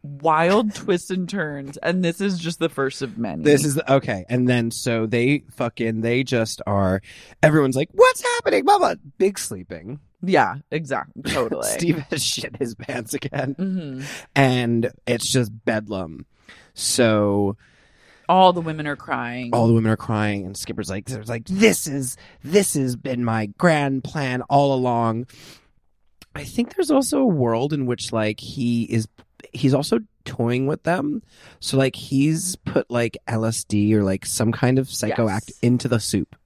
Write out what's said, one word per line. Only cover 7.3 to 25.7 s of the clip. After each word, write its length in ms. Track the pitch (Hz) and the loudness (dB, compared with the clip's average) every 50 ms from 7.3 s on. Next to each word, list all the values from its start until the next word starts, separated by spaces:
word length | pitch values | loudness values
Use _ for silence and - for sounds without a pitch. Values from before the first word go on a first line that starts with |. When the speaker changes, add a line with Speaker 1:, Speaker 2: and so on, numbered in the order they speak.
| - _ | -2 _
Speaker 2:
everyone's 360 | - 151 151 156 143 131 120 | 4 4 6 6 4 4 2
like, 120 | 127 156 - - | 0 -2 -4 6
"What's 280 | 381 - 508 508 - | 6 6 6 6 2
happening, 440 | - 494 480 480 - 403 - - 262 | -2 -2 -2 0 0 0 0 2 4
mama?" 320 | 339 415 392 349 - - - - 143 _ | 4 4 4 4 2 0 -4 -10 -20 _
Big 220 | _ 190 196 196 - | _ 0 0 0 -2
sleeping. 600 | - - 110 92 90 _ 90 80 85 104 135 143 _ _ _ _ - | -10 -10 -10 -12 -12 _ -14 -12 -12 -12 -14 -14 _ _ _ _ -2
Speaker 1:
Yeah, 320 | 180 185 147 117 95 123 139 - _ | 2 4 4 4 2 0 -8 -10 _
exactly. 500 | - 160 160 135 135 107 - - _ - | -8 -8 -4 -4 -6 -6 -6 -8 _ -12
Speaker 2:
<laughs> 100 | - - | -8 -4
Speaker 1:
Totally. 360 | - 143 120 113 - - 58 - | -2 -2 -2 -2 -4 -4 -4 -4
Speaker 2:
Steve 300 | - - 170 175 170 160 139 - | -2 -2 0 0 0 0 -2 -6
has 140 | - 143 - | -4 -4 -2
shit 320 | - - - - - - | -4 -4 -6 -8 -10 -6
his 160 | - 139 117 113 | -6 -6 -6 -6
pants 400 | - 120 - 127 123 113 - - | -12 -12 -10 -10 -10 -8 -8 -8
again. 420 | 139 - 127 - - 131 131 135 | -8 -8 -6 -6 -6 -6 -6 -4
Speaker 1:
Mm-hmm. 440 | - 185 196 185 185 160 143 131 131 139 143 - - - _ _ | -6 -4 -4 -4 -6 -6 -8 -10 -12 -12 -12 -12 -16 -18 _ _
Speaker 2:
And 560 | 143 139 131 127 127 123 117 117 113 113 - - _ _ | 2 4 4 4 2 0 0 0 0 0 -2 -6 _ _
it's 220 | - 120 110 - - | -4 -2 -2 -2 0
just 200 | 127 131 120 104 110 110 _ | 0 0 0 -2 -6 -6 _
bedlam. 600 | 131 113 107 107 98 98 95 90 80 78 - - _ _ _ _ - - - - _ _ | -2 -2 -2 -4 -6 -6 -6 -6 -8 -12 -16 -18 _ _ _ _ -20 -20 -20 -20 _ _
So 800 | - - - - - 123 113 110 104 104 101 101 101 101 98 101 _ _ _ _ _ _ _ _ _ _ _ _ _ _ | -6 -4 -2 2 4 4 4 6 4 4 4 4 2 2 0 0 _ _ _ _ _ _ _ _ _ _ _ _ _ _
Speaker 1:
All 240 | - 175 185 190 185 | 2 6 8 8 6
the 100 | 180 175 | 6 4
women 260 | 165 160 156 156 151 | -2 -4 -6 -6 -6
are 80 | 147 151 | -6 -6
crying. 560 | - - - 139 123 120 120 120 127 127 120 117 | -8 -6 -6 -4 -4 -4 -6 -6 -6 -4 0 2
Speaker 2:
all 140 | 120 113 | 4 4
the 60 | 113 117 | 6 6
women 180 | 113 113 110 | 6 4 2
are 60 | 110 | 0
crying, 480 | - - - 110 107 107 104 104 101 95 | 0 -2 -2 0 0 0 0 -2 -4 -6
and 120 | 90 101 | -8 -10
Skipper's 320 | - - - - - 104 - | -10 -10 -8 -8 -8 -8 -6
like, 160 | 95 95 - | -8 -10 -8
there's 240 | - 131 110 107 113 | -10 -12 -12 -8 -8
like, 160 | 117 113 117 | -8 -8 -6
"This 400 | - 185 190 220 220 175 - - | -6 2 4 4 4 4 2 -4
is, 300 | 156 139 139 131 123 - - - - - - - | -6 -4 -4 -6 -6 -8 -12 -18 -20 -20 -16 -8
this 300 | 135 170 208 196 - - | 2 2 2 2 2 0
has 200 | 147 135 127 123 | 0 0 -2 -4
been 280 | 117 - 131 127 120 120 | -6 -6 -6 -4 -2 -2
my 220 | 117 113 110 110 104 101 | 0 0 -2 -2 -4 -4
grand 460 | - - 175 160 147 143 139 135 131 - | 0 2 2 2 2 0 0 -2 -4 -6
plan 380 | - - 160 139 127 127 127 - | -8 -6 -6 -4 -4 -4 -6 -2
all 300 | - 143 139 143 139 135 | 2 2 4 4 4 2
along." 540 | 131 127 123 120 117 117 113 110 117 127 _ - - - - - - _ _ | 0 0 0 0 2 0 0 0 -2 -6 _ -14 -20 -20 -20 -20 -20 _ _